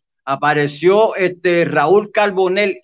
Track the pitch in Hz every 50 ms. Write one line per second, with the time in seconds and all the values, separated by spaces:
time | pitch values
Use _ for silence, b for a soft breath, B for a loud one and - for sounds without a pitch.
0 | _ _ _ _ _ 135 139 107 143 147 147 147 147 143 147 - 165 180 196 214
1 | 226 196 - 202 185 180 180 - - 180 175 170 165 139 151 151 143 160 190 208
2 | 208 - - 214 208 202 185 190 190 180 185 202 208 196 180 -